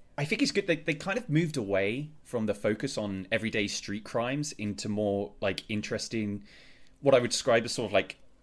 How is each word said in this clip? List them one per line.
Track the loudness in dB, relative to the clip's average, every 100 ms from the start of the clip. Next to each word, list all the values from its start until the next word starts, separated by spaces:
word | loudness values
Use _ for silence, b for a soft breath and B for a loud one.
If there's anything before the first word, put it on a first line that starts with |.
| -14 -8
I | -4
think | 0
it's | 0
good. | 0 0
They, | -2
they | -2
kind | -4 -4 -6
of | 0
moved | 2 2 0
away | 0 2 2 -2 -6 -12
from | -8 -2
the | -2
focus | 0 0 0 -2 -4
on | -4 -4 -2
everyday | -2 0 -2 -2
street | -4 -6 -8
crimes | -4 -2 -2 -2 -4
into | -6 -6 -4 -4
more, | 0 0 0 -2 -2
like, | -2 -2 -4
interesting, | -4 -2 -4 -4 -4 -2 -4 -10 b b b b b
what | 6
I | 6
would | 6
describe | 2 4 4
as | 4
sort | -2 2
of, |
like, | 2 2 -4 -20 -20